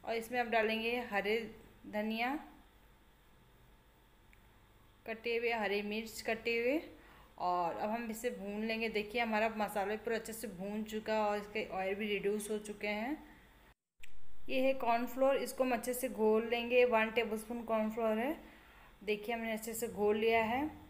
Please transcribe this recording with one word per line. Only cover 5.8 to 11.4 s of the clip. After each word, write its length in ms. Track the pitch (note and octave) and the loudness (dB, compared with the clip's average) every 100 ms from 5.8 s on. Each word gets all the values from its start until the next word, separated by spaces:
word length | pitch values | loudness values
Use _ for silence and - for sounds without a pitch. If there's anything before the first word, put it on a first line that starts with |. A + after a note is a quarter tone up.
मिर्च 380 | G#3 G#3+ A3+ - | 0 -4 -6 -8
कटे 380 | - A3+ A#3 A#3 | -4 -2 0 0
हुए 220 | A#3+ D4+ - - - - - - | 2 0 -2 -18 -20 -20 -20 -4
और 360 | F3+ F3+ E3+ - | 0 2 0 0
अब 140 | G#3 | -2
हम 200 | A3+ A#3 | -2 -4
इसे 180 | A3 B3 | -4 -4
भून 320 | G3 G3 G#3 | -4 -6 -4
लेंगे। 240 | A3 A3 A3+ | -2 -2 0
देखिए 320 | G#3+ G#3 A#3+ | -2 -2 -2
हमारा 260 | A#3 G#3+ A3 G#3+ | 2 2 2 0
मसाला 380 | G3+ G#3 G3 G#3+ | -2 0 -2 -2
पूरा 180 | A3+ A3+ | -2 -4
अच्छे 160 | A3 | -4
से 140 | G#3+ A3+ | -10 -10
भून 320 | F3 G3 G#3+ A3 | -8 -6 -4 -4
चुका 280 | A3 G#3+ | -6 0
है 60 | A3 | 2
और 160 | G#3 | 2
इसके 260 | G#3 | 0